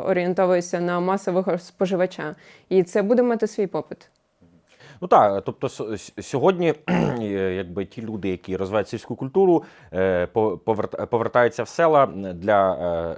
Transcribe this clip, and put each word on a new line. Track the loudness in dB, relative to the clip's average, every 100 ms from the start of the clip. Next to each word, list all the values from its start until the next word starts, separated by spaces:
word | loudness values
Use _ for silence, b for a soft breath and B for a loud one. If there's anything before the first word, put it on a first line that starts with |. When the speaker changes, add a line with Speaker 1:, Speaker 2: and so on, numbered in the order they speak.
| 0
Speaker 1:
орієнтовується | 0 0 0 2 2 0 -4
на | -2 -2
масового | 0 -2 -2 -2 -2 -4
споживача. | -6 -4 -2 0 -2 -4 -10 -12 b b _
І | 0
це | 2 0
буде | 2 2
мати | 2 0 -2
свій | -2 -4
попит. | -4 -8 -14 _ _ _ _ _ _ _ B B B
Speaker 2:
Ну | 4
так, | 6 6 2
тобто | -4 -6 -8
с-, | -6 -8
с-, | -8 -10 -14
сьогодні, | -6 0 2 2 0 0
<clears throat> | -2
е, | -2 0 -2 -4 -2 -2 -4
якби | -6 -8
ті | -8 -10
люди, | -10 -6 -4
які | -6 -6 -6
розвивають | -2 -2 -2
сільську | -6 -10 -10
культуру, | -4 2 4 4 0 B B
е, | -2 0 0 0
по-, | 0 0 -2
поверт-, | -2 -2 -4 -6 -4
повертаються | -2 2 2 2 0
в | -6
села, | 0 2 4 2 -2 -10
для, | -4 2 4 4 0 -2 -2 -4